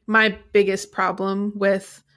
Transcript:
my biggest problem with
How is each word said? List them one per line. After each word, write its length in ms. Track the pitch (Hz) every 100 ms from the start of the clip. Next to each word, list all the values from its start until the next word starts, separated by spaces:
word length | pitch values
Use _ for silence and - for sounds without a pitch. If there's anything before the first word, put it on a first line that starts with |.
| -
my 320 | 220 220 202 -
biggest 380 | 208 196 190 -
problem 640 | - 185 190 196 196 208 208
with 480 | 196 196 - - _